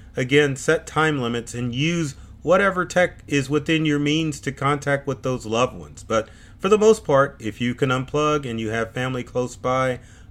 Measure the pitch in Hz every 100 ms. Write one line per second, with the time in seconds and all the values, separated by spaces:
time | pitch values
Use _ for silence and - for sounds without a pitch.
0 | - - 131 143 147 131 - 151 - 156
1 | 156 143 120 120 117 120 123 120 156 170
2 | 151 - - - 147 185 196 180 175 180
3 | 175 - - 143 135 147 139 160 156 147
4 | 147 156 160 139 - 135 139 143 143 139
5 | 139 131 131 127 107 113 123 92 73 -
6 | - 110 - - - - 190 208 214 220
7 | - 139 139 - 110 - 120 120 135 127
8 | 131 147 151 151 135 113 110 113 113 127
9 | 131 127 123 127 123 - 127 127 131 123
10 | - - -